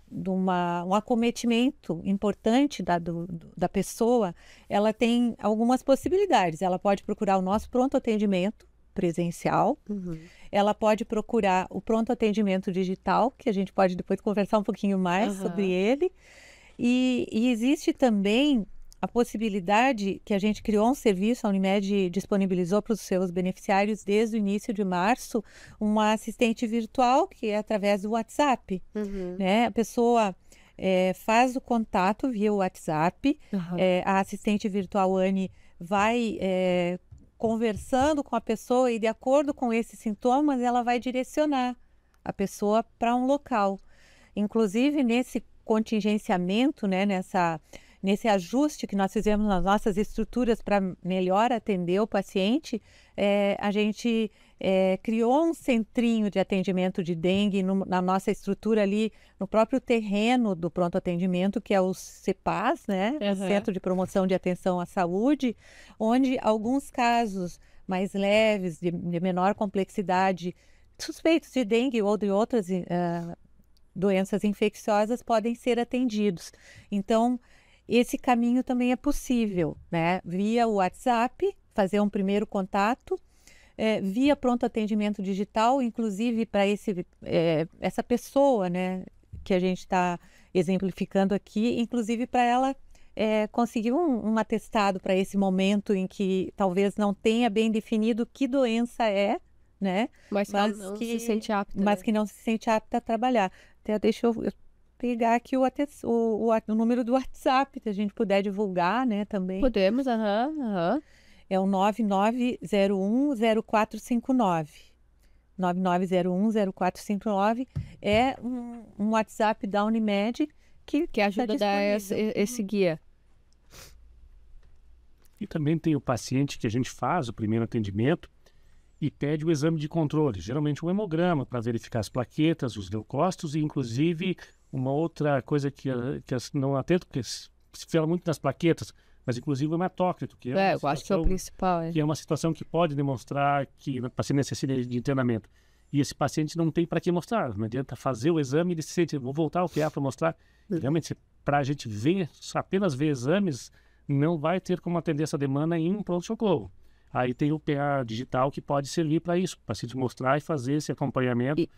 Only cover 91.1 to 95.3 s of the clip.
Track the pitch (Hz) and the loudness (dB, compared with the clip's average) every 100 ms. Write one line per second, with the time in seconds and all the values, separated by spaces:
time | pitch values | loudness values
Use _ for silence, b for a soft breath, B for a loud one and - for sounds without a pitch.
91.1 | 196 196 196 - 208 233 - 233 247 208 | 2 2 0 -2 -2 0 0 -2 -2 -2
92.1 | 226 247 269 240 247 262 277 - b b | -4 -2 0 2 2 0 -4 -14 b b
93.1 | - 214 214 214 - 240 240 214 277 349 | -4 0 0 0 -2 -2 -2 0 0 0
94.1 | 240 208 220 220 214 - 226 202 190 - | 0 0 -2 0 -4 -2 0 0 0 0
95.1 | 190 196 | 0 0